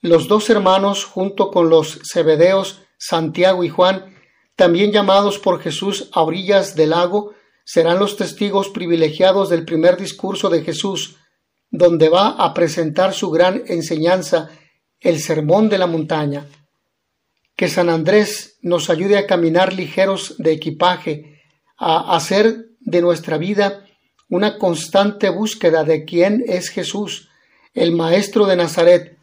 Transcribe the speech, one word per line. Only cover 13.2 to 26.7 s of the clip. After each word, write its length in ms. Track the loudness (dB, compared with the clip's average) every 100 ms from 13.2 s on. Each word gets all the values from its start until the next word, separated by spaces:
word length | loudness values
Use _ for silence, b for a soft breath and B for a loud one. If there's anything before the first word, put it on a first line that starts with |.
| -4
gran 340 | 2 2 0 -6
enseñanza, 840 | -6 -4 -2 0 0 0 -4 -4 B B B _ _
el 200 | -2 -2
Sermón 480 | -2 -2 2 2 2
de 100 | 0
la 80 | -2
Montaña. 600 | -2 -4 -4 -4 -6 -12 _ _ _ _ _ _ _ _ _ _ -6
Que 120 | -4
San 200 | 0 0
Andrés 680 | 0 2 2 2 -6 -14 _
nos 260 | -2 -2 0
ayude 280 | -2 2 0
a 80 | 2
caminar 460 | 0 2 2 0
ligeros 640 | -2 -6 0 0 0 -6 -4
de 140 | -2
equipaje, 880 | -2 -4 0 0 0 -6 -8 b b b b b _
a 380 | -2 -2 0
hacer 520 | -4 0 0 0 -2 -14 _
de 200 | -4 0
nuestra 340 | 0 0 -2 -6
vida 480 | -2 -2 -2 -4 b b b _ _
una 300 | -2 -2 0
constante 680 | -4 -2 -2 0 0 0 -4
búsqueda 560 | -2 -6 0 0 2
de 200 | 0 -2
quién 400 | -2 0 2 0 -2
es 220 | -4
Jesús, 600 | -6